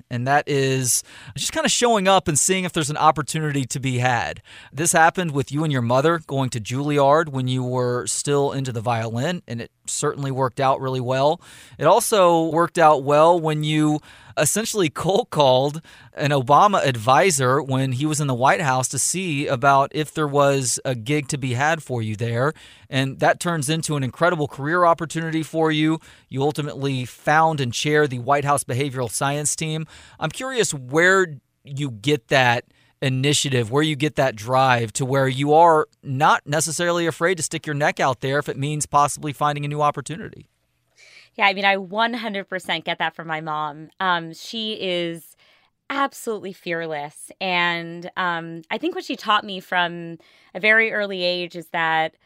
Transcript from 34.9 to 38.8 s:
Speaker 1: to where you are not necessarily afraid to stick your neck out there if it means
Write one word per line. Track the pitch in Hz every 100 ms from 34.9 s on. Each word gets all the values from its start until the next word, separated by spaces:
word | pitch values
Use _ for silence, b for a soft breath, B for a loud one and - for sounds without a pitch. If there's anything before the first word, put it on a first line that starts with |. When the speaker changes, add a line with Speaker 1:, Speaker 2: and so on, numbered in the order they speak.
Speaker 1:
to | -
where | 131 135 131
you | 131 143
are | 156 170 156 - _
not | 143 135 160 226 -
necessarily | 151 156 147 175 170 165
afraid | - 165 175
to |
stick | - 160 151
your |
neck | 143 156 185
out | 160 -
there | 131 143
if | 151
it | 135
means | 139 151